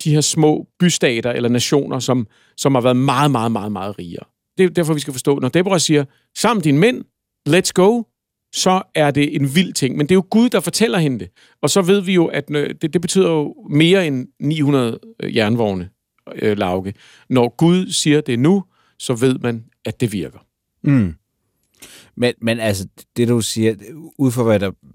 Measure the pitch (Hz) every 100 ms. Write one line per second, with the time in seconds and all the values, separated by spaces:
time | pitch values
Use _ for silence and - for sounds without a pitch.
0 | 160 151 147 - 151 151 - _ 175 -
1 | 165 117 120 123 120 120 - 147 - 131
2 | 120 131 110 _ _ - 143 135 123 123
3 | 135 127 147 123 117 110 104 101 98 101
4 | 87 87 - _ _ - 185 165 156 156
5 | 143 127 - 139 131 165 185 190 - 147
6 | 139 _ _ - 208 233 156 139 214 254
7 | - _ _ _ - 165 - - 190 240
8 | 220 _ _ _ _ - 185 185 - -
9 | 147 139 147 - 139 143 185 - 131 -
10 | 147 185 - 220 240 208 175 - 226 214
11 | 156 120 95 _ _ _ 147 202 175 202
12 | 185 185 165 147 139 147 143 - 156 180
13 | 170 190 180 160 147 - - 147 165 196
14 | 170 131 127 _ 143 156 143 143 117 -
15 | - - 95 104 107 117 107 95 87 _
16 | _ _ - - 107 101 95 92 95 -
17 | - - _ 127 120 - 165 180 185 -
18 | 160 147 151 120 143 196 185 _ _ _
19 | - 120 131 131 123 113 113 _ - -
20 | 117 98 69 - _ _ _ _ - 135
21 | 95 78 _ _ _ _ _ _ - -
22 | _ - 123 - 113 117 113 98 95 -
23 | - - 120 120 107 113 110 104 101 156
24 | 165 - 135 120 113 104 98 - _